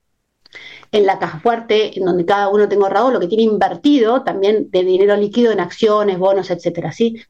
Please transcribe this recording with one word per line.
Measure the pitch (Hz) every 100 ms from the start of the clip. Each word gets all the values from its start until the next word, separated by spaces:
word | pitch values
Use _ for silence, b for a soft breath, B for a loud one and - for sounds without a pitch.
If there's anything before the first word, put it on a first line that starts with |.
| _ _ _ _ _ B B B B
en | 214 196
la | 185
caja | 175 160
fuerte, | 233 233 233 214 214 190
en |
donde | 185 180 170
cada | 202 196
uno | 208 202
tenga | 196
ahorrado, | 196 - 254
lo | 240
que | 175
tiene | 220
invertido | 226 202 190 175 294 294 214 254
también | 254 190 196 220 -
de | 180
dinero | 185 185 202 202
líquido | 208 240 233
en | 196
acciones, | 175 - 220 214 208 180
bonos, | 190 196 180
etcétera, | 175 175 170 160
¿sí? | - 233 226